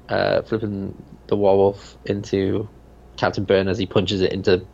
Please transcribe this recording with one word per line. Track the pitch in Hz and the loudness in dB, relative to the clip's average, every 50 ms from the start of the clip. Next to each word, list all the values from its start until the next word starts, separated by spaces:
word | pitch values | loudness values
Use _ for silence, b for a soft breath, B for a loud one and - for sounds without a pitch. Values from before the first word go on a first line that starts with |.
| - - | -8 -4
uh, | - 98 98 101 98 - - | -2 0 0 0 0 0 -2
flipping | - 113 107 110 104 101 98 98 92 - - - - - - - | -2 -4 -4 -4 -4 -6 -6 -8 -8 -10 -14 -18 -20 -20 -20 -6
the | - 113 | -4 -2
werewolf | 101 101 95 98 98 98 101 98 - - - - - - | 2 4 4 4 4 4 2 2 -2 -8 -20 -20 -10 -6
into | - 101 101 101 - - 98 95 95 98 98 110 - - - - - - - - - - | -6 -6 -6 -4 -4 -2 -2 0 0 -2 -2 -4 -8 -12 -20 -20 -20 -20 -20 -20 -20 -6
Captain | - 123 - - - 98 | -4 -2 -2 -2 -2 0
Britain | - 101 95 95 | 2 2 2 2
as | 98 92 85 | 0 -2 -2
he | 95 | -4
punches | 90 - 110 95 85 107 95 | -2 0 0 0 0 0 0
it | 92 - - | 0 0 -2
into | 95 - 107 92 90 - - | -2 2 2 2 2 0 -6